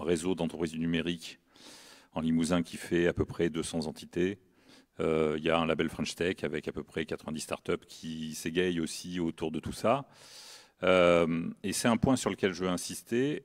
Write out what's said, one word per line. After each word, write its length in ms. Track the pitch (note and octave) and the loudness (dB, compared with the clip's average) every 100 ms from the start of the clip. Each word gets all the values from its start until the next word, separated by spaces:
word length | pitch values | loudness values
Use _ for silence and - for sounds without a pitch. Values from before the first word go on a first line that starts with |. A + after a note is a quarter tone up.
réseau 320 | D#2+ F2 F2 | 0 0 2
d'entreprises 380 | F2 E2 D#2 E2 | 0 -2 -2 -4
du 80 | D#2+ | -2
numérique 600 | E2 E2 E2 F2 - - _ - - - - - - | 0 0 0 -4 -8 -18 _ -20 -20 -20 -20 -20 -10
en 80 | - | -4
Limousin 420 | D#2+ E2 D#2+ F2 | 0 2 2 2
qui 140 | E2+ - | 0 -6
fait 300 | - F2 F2 | -2 2 4
à 60 | |
peu 120 | D#2+ - | 2 -2
près 240 | - F2 | 0 0
deux 140 | D#2+ | 0
cents 220 | D2+ E2 D#2 | -4 -4 -4
entités. 540 | D2 D#2 - F#2 G2+ _ _ _ - _ - | -8 -8 -2 -2 -2 _ _ _ -20 _ -4
Euh, 360 | E2 D#2+ D#2 D#2 | 0 2 2 2
il 40 | |
y 60 | D#2 | 2
a 80 | E2 | 2
un 60 | D#2+ | 4
label 240 | D#2 E2 | 2 0
French 240 | - D#2 | -2 -6
Tech 300 | - E2+ F#2+ | -2 -2 -2
avec 240 | D#2 D#2 D#2 | -4 -4 -6
à 40 | |
peu 120 | D#2 | -8
près 220 | D2 - D#2+ | -8 -6 -4
quatre-vingt-dix 360 | D#2 - D#2 | -6 -6 -8
startups 440 | - - - E2+ - | -6 -6 -2 -4 -4
qui 480 | - D#2+ D#2+ D#2 D#2 | -14 -10 -8 -8 -6
s'égayent 440 | E2+ E2 F2+ E2+ | -4 0 2 2
aussi 400 | D#2+ - F#2 F2+ | -2 -6 -6 -2
autour 300 | E2 D#2+ D#2+ | -2 -2 -4
de 100 | D#2+ | -4
tout 120 | - | -6
ça. 340 | - G#2+ C3+ - - - - - - - - | -2 2 2 -2 -18 -20 -20 -20 -20 -20 -2
Euh, 640 | F#2 F#2 F2 E2+ E2 E2 E2+ - | 4 6 8 6 4 0 -4 -6
et 100 | G2 | -6
c'est 140 | - B2 | 0 2
un 100 | A2+ | 2
point 180 | - C3 | 2 2
sur 140 | - | 0
lequel 220 | F#2+ G2+ | 0 0
je 120 | F2 | 0
veux 60 | F#2 | -2
insister, 720 | F2 - F#2 - A#2 C#3 D#3+ | -2 -4 -10 -4 0 0 -2